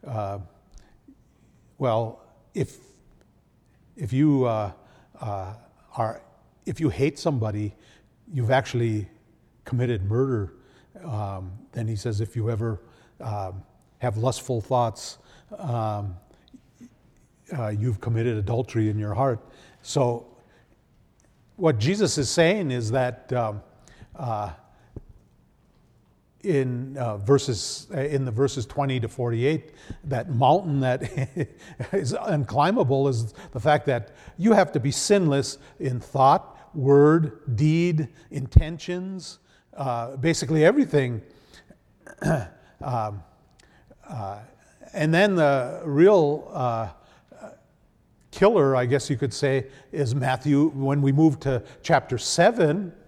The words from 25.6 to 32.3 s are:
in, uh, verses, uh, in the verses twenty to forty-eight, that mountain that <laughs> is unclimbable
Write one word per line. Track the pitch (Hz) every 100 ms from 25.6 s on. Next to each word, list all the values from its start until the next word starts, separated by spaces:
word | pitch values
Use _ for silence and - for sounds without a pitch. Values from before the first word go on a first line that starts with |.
| _ _ _ _ _ _ _ _
in, | 208 151 127 123 131 135
uh, | 120 104
verses, | 101 139 - 110 - - - 165
uh, |
in | 139 143 131
the |
verses | 113 139 135 110
twenty | - 139 131
to | 113
forty-eight, | - 120 117 127 156 - - - -
that | 147 123 147
mountain | 120 131 165 185 139
that | 127 127
<laughs> | 127 - 135 - 143 - - - 120
is | 196 139
unclimbable | - -